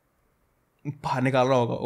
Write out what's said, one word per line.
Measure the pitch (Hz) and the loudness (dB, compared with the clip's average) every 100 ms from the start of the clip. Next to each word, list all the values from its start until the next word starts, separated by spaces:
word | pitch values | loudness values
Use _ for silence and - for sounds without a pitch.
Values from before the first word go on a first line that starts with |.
| _ _ _ _ _ _ _ _ - | _ _ _ _ _ _ _ _ -12
बाहर | - - 135 | -8 -6 -2
निकाल | 131 131 127 | 0 2 4
रहा | 131 | 2
होगा, | 117 - | 0 -2